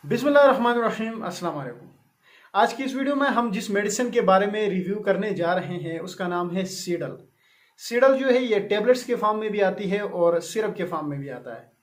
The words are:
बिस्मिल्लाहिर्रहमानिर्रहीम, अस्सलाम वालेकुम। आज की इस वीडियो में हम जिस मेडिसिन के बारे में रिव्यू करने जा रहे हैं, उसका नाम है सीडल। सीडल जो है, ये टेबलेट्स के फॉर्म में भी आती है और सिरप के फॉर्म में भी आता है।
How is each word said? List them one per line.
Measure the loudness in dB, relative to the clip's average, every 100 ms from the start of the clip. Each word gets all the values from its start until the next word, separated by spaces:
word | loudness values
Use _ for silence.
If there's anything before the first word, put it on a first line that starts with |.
| -2
बिस्मिल्लाहिर्रहमानिर्रहीम, | 0 4 8 8 6 2 2 0 -2 -6 -6
अस्सलाम | -10 -6 -6 -6
वालेकुम। | -10 -12 -18 _ _ _ _ _ _ 0
आज | 0
की | 0
इस | -6 -4
वीडियो | -2 0
में | 0
हम | 0 0
जिस | -4 -2
मेडिसिन | -2 -2 -2 0
के | 2
बारे | 6 4 4
में | 0 -2
रिव्यू | -2 -2 -4
करने | 0 0 0
जा | -2 0
रहे | 0 -2 -8
हैं, | -6 -8
उसका | -10 -8 -4
नाम | -4 -4
है | -4 -6
सीडल। | -8 -6 -6 -6 -12 -20 _ _ _ _ _
सीडल | -4 4 4
जो | 4 4
है, | 2
ये | 4 0
टेबलेट्स | 2 0 4 2
के | 2 0
फॉर्म | 0 0
में | -2
भी | 0
आती | 0 0
है | -4 -2
और | -4 2 2 2
सिरप | -2 -4 -4 -4
के |
फॉर्म | -6 -6 -6
में | -8
भी | -10
आता | -12 -14
है। | -16 -18 _